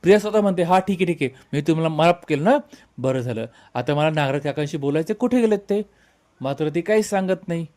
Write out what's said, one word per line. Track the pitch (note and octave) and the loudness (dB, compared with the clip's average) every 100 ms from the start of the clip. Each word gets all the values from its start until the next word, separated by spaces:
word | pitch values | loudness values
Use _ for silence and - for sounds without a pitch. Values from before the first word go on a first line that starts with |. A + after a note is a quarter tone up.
प्रिया | E3 G#3 | 6 4
स्वतः | G#3 G#3+ | 4 0
म्हणते, | G3+ F3+ | 0 0
"हा | E3+ F#3 | 2 2
ठीक | F#3+ F3+ | 2 -2
आहे, | F3 | -2
ठीक | E3 | -2
आहे, | C3+ - _ | -4 -6 _
मी | C#3+ | -4
तुम्हाला | D3+ D#3+ D#3+ | 0 0 0
माफ | D#3 E3 E3+ - | 2 2 2 0
केलं | D3 | 0
ना, | E3+ C#4+ - - _ - | 2 2 0 -20 _ -6
बरं | C3 C3 | -2 -2
झालं, | B2 A2+ A2+ _ _ | -4 -6 -8 _ _
आता | B2 B2 | -6 -2
मला | D3 D#3 | 0 0
नागराज | D#3 C#3 C#3+ | 0 0 -2
काकांशी | C#3+ C#3 D3 D#3 | -4 -4 -4 -4
बोलायचे, | C#3 D3 D#3+ | -2 -2 -2
कुठे | G#3+ B3 B3 | -2 0 2
गेलेत | A3+ G#3 | 2 0
ते?" | - G3+ G3+ _ _ _ _ _ | -2 -4 -4 _ _ _ _ _
मात्र | C3 C#3+ D#3 | -6 -4 -4
ती | D#3 | -4
काहीच | E3+ G#3+ G#3+ | 0 0 2
सांगत | G3 F#3 F3+ - | -2 -2 -4 -4
नाही. | E3+ E3 | -6 -8